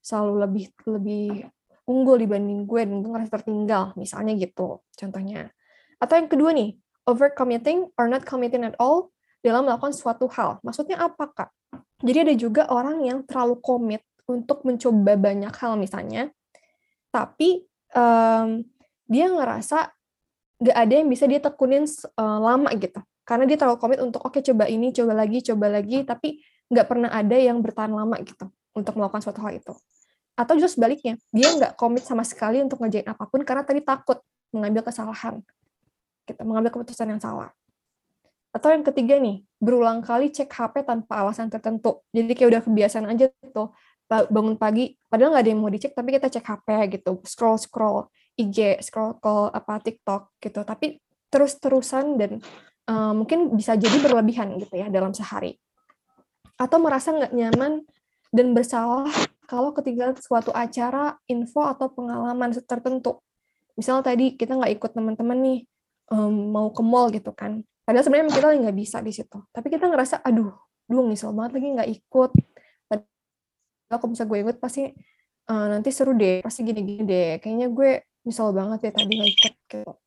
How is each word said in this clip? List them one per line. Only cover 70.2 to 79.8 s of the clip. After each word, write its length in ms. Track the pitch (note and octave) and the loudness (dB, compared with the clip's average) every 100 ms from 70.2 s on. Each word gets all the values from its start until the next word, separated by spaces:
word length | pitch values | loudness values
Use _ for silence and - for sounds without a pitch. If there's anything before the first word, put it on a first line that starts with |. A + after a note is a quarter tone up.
| C4 A3+ G#3 - _ _ _ | 2 2 0 -8 _ _ _
duh, 160 | B3 A#3+ | 0 2
nyesel 240 | G#3 G#3 | -2 -6
banget 240 | G#3+ A#3 C4 | -6 -6 -4
lagi 120 | C#4+ | -4
nggak 180 | C4 A3+ | -2 -4
ikut. 420 | G#3+ _ C4 B3+ B3+ - - _ _ _ | -6 _ 2 6 4 2 -20 _ _ _
Padahal 1120 | G#3+ G#3 _ _ _ _ _ _ _ _ A#3 | -8 _ _ _ _ _ _ _ _ _ -4
kalau 140 | A#3 | -4
misalnya 180 | A#3 A3 | -4 -4
gue 100 | G#3 | -2
ikut 140 | G#3+ A#3 | -2 -4
pasti, 240 | B3+ C4+ C4+ - - _ _ _ - | -8 -6 -8 -10 -20 _ _ _ -4
eh, 200 | A3 G#3 | -2 0
nanti 180 | G#3 A3 C4 | 0 -2 0
seru 160 | C4+ | 2
deh, 320 | A#3+ G3 F#3 | 4 4 2
pasti 240 | A3+ - A3+ | -2 -6 -4
gini-gini 400 | G#3+ G3 G3+ G#3 | -4 -4 -4 0
deh. 320 | F3+ E3+ E3 | 2 0 -2
Kayaknya 280 | A3 A3+ B3 | -4 -4 -2
gue 200 | A#3+ C4+ - _ _ A#3 | 2 2 2 _ _ -10
nyesel 240 | A3+ A3 | -4 -2
banget 280 | F#3+ G3 A3 | 0 -2 -4
ya 80 | A3 | -4
tadi 200 | - G3 A3 | -2 -2 0
nggak 160 | G#3 - | 2 2
ikut," 140 | - - _ | 0 -2 _
gitu. 200 | - | -14